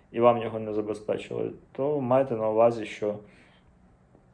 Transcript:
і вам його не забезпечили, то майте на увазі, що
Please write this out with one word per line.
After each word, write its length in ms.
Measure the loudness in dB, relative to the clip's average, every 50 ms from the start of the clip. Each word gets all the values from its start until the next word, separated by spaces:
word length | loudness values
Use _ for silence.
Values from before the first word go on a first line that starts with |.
| _ _ -2
і 80 | 4
вам 220 | 4 4 4 4 0
його 160 | -6 -6 -6
не 140 | -6 -4 -4
забезпечили, 800 | -4 -4 -4 -6 -8 -6 -6 -6 -6 -6 -8 -6 -6 -6 -6 -8 -10 -18 _ -8
то 280 | -4 -4 -2 -2 -2
майте 340 | 0 2 2 2 2 2 -2
на 160 | -2 -2 0
увазі, 360 | 4 6 6 4 4 2 -6
що 280 | -10 -8 -6 -4 -4 -4 -6 -10 -18 -20 -20 -20 _ _ _ _ _ _ _ _ _ _ _ _ _ _ _ _ _